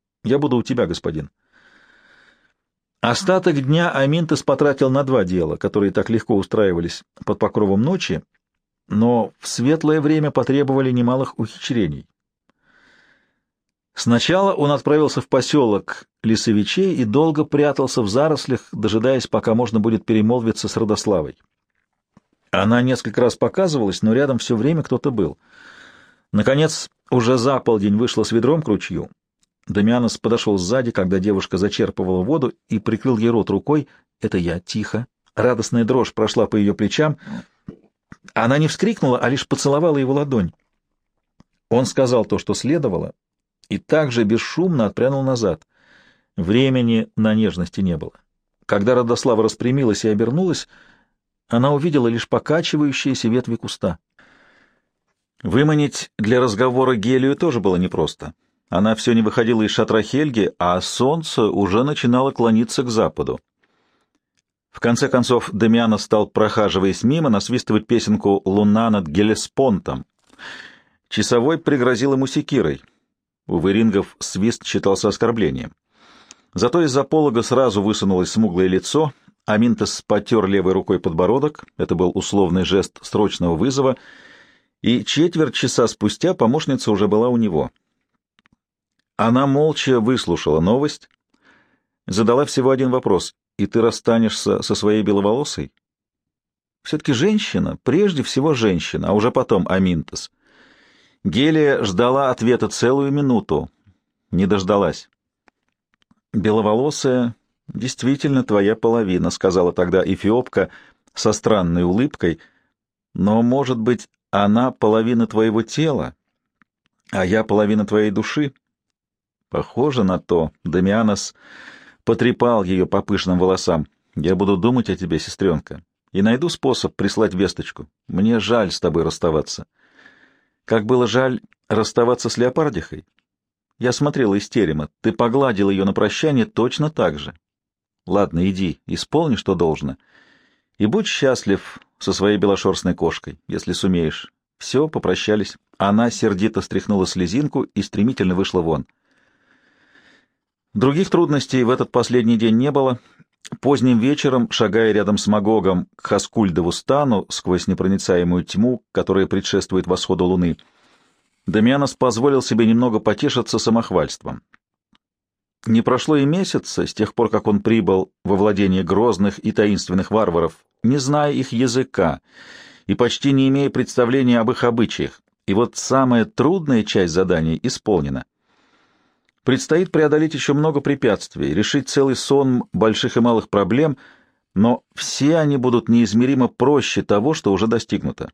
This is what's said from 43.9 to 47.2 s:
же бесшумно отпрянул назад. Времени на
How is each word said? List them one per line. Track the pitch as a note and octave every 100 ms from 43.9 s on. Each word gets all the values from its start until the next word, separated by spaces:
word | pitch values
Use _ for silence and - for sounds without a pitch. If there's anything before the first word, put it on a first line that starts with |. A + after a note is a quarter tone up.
| D3+ D3
же | A#2+
бесшумно | G#2+ A2+ - - F#3 D3+ G#2
отпрянул | G#2 B2 C#3
назад. | C3 B2+ G#2+ D#2+ _ _ _ _ _ _ _ -
Времени | E2+ A2+ C3+ B2+ A#2 A2+ A2
на | -